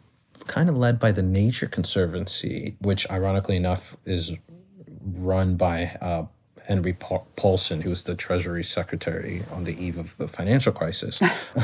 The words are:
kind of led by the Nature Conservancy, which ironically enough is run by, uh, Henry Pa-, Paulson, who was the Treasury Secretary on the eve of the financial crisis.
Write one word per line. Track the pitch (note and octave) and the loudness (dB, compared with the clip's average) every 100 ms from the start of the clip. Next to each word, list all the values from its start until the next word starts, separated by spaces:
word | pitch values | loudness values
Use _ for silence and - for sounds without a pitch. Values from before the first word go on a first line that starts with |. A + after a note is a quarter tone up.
| _ _ _ - - | _ _ _ -18 -6
kind | - E3+ | 2 4
of | C3+ | 4
led | B2 A#2 | 4 4
by | A#2 | 4
the | G2+ | 4
Nature | F#2 F#2+ G#2+ B2+ - | 4 4 4 2 -2
Conservancy, | - - G2 F2 F2 E2+ - - D#2 C#2+ - | -2 0 2 0 0 -6 -6 -6 -4 -6 -4
which | G2 F#2+ - | 0 0 0
ironically | F#2+ F#2+ F#2+ F#2+ F#2+ | 0 2 2 2 2
enough | F2+ F#2 - - - | 2 0 -4 -12 -4
is | F2+ E2 D#2+ - - - - - - F#2+ F2+ | -2 -2 -8 -12 -20 -20 -20 -20 -14 -8 -4
run | F#2 F#2+ F#2 F2+ | 0 2 4 4
by, | F2+ E2+ F2 - | 2 2 -2 -4
uh, | F2+ E2 D#2+ _ _ - - | -4 -2 -4 _ _ -12 -2
Henry | G2 F2 | 0 0
Pa-, | F2+ - F#2 - - | -2 -2 -4 -4 0
Paulson, | G2+ F#2 - E2 | 2 4 2 -2
who | E2+ | -2
was | E2+ | -2
the | - | -4
Treasury | E2+ - F2+ E2+ E2+ | -4 0 0 0 -2
Secretary | E2 - E2+ E2 - E2 - F2+ - | -4 -4 -4 -4 -4 -4 -4 -6 -8
on | F2+ | -6
the | F2 E2 | -6 -4
eve | F2+ E2+ | -4 -6
of | E2 - | -8 -8
the | - | -8
financial | - F2+ C3 - | -2 2 4 4
crisis. | - E2 - - - F3 - - - | 2 -2 -4 -4 2 2 2 -4 -2